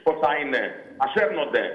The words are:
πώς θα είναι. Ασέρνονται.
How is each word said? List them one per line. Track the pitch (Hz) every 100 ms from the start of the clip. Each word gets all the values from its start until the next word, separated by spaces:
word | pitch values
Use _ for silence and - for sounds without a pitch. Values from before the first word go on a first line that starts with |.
πώς | 160 156
θα | 147 151
είναι. | 143 127 98 - - - -
Ασέρνονται. | 208 196 170 143 120 95